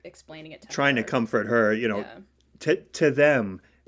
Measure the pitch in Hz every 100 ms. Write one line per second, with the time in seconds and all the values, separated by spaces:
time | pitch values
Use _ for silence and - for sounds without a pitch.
0 | - - - 156 156 - - - 143 127
1 | - 135 117 120 104 117 107 110 120 104
2 | 101 117 - _ _ _ 156 170 - -
3 | 156 131 147 139 104 92 _ _